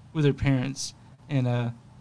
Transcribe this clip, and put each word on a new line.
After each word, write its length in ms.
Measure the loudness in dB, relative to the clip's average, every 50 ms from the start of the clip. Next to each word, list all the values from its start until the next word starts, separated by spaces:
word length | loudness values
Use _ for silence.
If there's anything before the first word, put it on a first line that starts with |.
| -20 -8 -4
with 100 | 2 2
her 100 | 2 2
parents. 600 | 2 2 2 2 2 0 -4 -6 -8 -10 -10 -12 -16 -20 -20 -20 -20 -10 -4
And, 180 | -2 0 0 0
uh, 240 | 0 -2 -2 -4 -6 -10 -16 -20 -20 -20